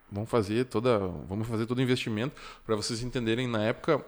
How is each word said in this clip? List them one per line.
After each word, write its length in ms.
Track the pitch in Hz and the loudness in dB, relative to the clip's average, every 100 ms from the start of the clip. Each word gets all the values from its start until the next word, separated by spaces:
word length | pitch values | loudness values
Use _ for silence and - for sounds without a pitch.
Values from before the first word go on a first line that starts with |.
| _ | _
vamos 180 | 101 110 | -6 0
fazer 360 | 120 98 113 127 | 2 2 0 0
toda, 340 | 110 123 107 92 82 64 | 2 2 2 0 -4 -6
vamos 200 | 104 110 | -4 -2
fazer 180 | 110 113 | -2 0
todo 140 | 123 | 0
o 20 | |
investimento." 540 | 127 127 123 107 135 - - - - | 2 2 0 -2 -2 -6 -16 -10 -2
Pra 100 | 107 | -2
vocês 260 | 104 113 | -2 -4
entenderem, 440 | 123 131 113 117 123 | -4 -2 0 0 0
na 160 | 113 | 0
época, 400 | 107 - - 147 | 0 0 2 0